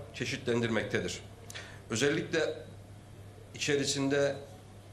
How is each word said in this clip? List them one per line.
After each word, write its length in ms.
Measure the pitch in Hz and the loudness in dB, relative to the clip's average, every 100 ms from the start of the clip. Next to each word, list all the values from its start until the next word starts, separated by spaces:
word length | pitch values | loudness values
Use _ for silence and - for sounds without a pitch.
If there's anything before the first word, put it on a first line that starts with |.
| - | -8
çeşitlendirmektedir. 1080 | - 120 131 - 120 117 110 101 110 90 - - - - - - - - | -4 -2 0 2 4 4 4 4 2 2 -2 -8 -14 -12 -12 -12 -14 -2
Özellikle 640 | 113 139 160 - 165 156 - - - - - - - - - - - | 4 4 4 2 2 2 0 -8 -14 -14 -16 -16 -16 -16 -16 -14 -2
içerisinde 800 | - 143 139 143 135 143 143 139 - - - - - | 2 4 4 2 4 6 4 2 -6 -14 -16 -16 -12